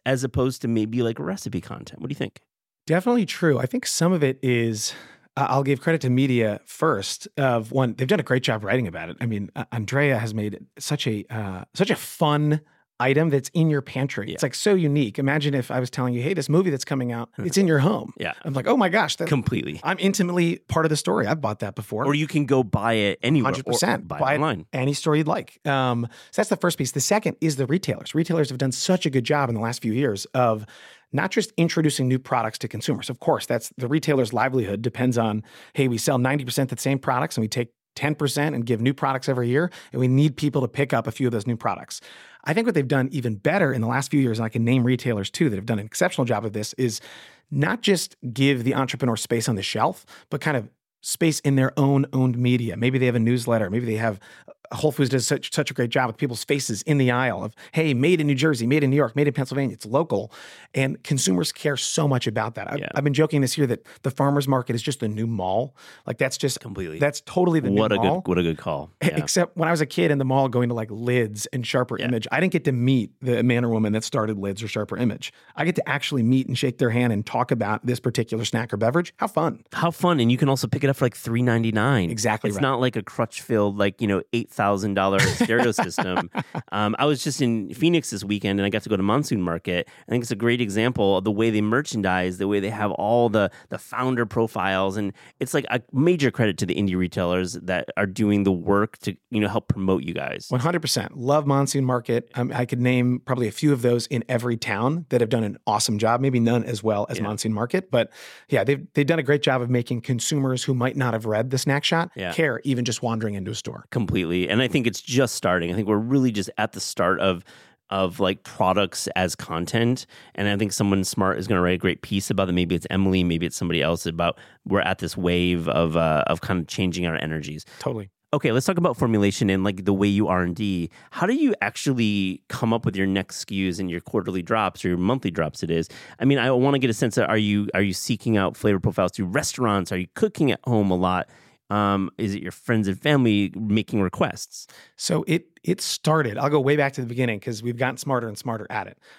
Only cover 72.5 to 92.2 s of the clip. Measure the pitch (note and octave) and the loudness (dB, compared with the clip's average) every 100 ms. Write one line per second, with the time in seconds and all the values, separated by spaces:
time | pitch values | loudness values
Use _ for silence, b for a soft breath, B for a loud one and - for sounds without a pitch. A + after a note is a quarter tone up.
72.5 | F3 - B2+ B2 C3 G#2+ - B2+ A#2 A#2+ | 2 0 2 4 2 2 -4 -2 2 4
73.5 | A#2 A#2+ A2+ G#2+ G#2+ - C3+ G#2+ G#2 G2 | 4 2 2 2 0 -2 -2 -2 -2 -4
74.5 | G2 G#2+ G#2+ G2+ G#2 A#2+ - - b b | -6 -6 -6 -4 -2 -2 -2 -10 b b
75.5 | - D#3+ D3 - C#3+ - C#3 A2+ C3 B2+ | -4 -2 0 -2 -2 -2 0 2 2 0
76.5 | B2 C3+ A#2+ B2+ A#2+ B2 G#2 G#2+ A#2+ B2 | -2 -2 0 2 2 2 0 -2 -2 0
77.5 | A#2+ G#2+ G#2+ A#2+ A#2+ B2+ A2+ A2+ A2 A2 | 0 0 -2 -2 -2 -2 -2 -2 -2 -2
78.5 | A#2 A#2 G2+ A2+ D#3+ F3+ - - - D#3+ | -2 -2 0 2 2 -2 -4 -2 0 0
79.5 | - - - E3+ E3 F#3 E3 A#2 B2 C#3+ | -2 -10 -2 -2 2 2 4 4 4 4
80.5 | C3+ A2+ A#2+ C3+ C#3 B2 - - A#2 B2 | 2 0 0 0 2 0 -2 -4 0 2
81.5 | A#2 A2+ G#2+ A#2 C3 F2 A2 A2 G#2+ G#2+ | 4 2 2 4 4 2 0 -2 0 -2
82.5 | G2+ C#3 B2+ B2+ A#2 F#2+ - A#2 - - | 0 0 2 0 -2 -6 -4 -4 -4 -2
83.5 | A2+ G#2 G2+ G2+ - G#2+ F#2+ - A#2 - | 2 2 2 0 0 0 0 0 -4 -4
84.5 | - G2+ G2+ G2+ G2 G2 G2 G2+ - A#3+ | 0 0 2 0 2 2 4 2 2 2
85.5 | A#2 A#2+ G#2 F3+ - F#2 F2+ E2+ - - | 2 2 0 -2 -2 -2 -2 -4 -6 -8
86.5 | - - G2+ G#2+ A2 C#3+ C#3+ D3+ B2+ B2+ | -10 -6 -2 0 0 0 0 -2 0 0
87.5 | A2+ G2 B2 D#3+ E3+ - G#2 G2 G#2 G2+ | 0 -4 0 2 2 0 -8 -4 -2 0
88.5 | G2 G2 G#2 - G2+ G2 A#2+ D3 A2+ F2+ | 0 0 -2 -2 0 2 0 0 -2 -2
89.5 | E2 - F2 - B - B2 A#2 G#2 A#2 | -4 -4 -4 -4 B -4 -2 -2 -2 0
90.5 | A#2+ A2+ G2+ A#2 B2 G2 F#2+ G2 G#2 A2+ | 0 0 0 0 2 2 2 2 2 2
91.5 | G#2+ G#2+ A#2+ D3 A2+ F#2+ F#2 | 2 2 0 -2 -2 0 0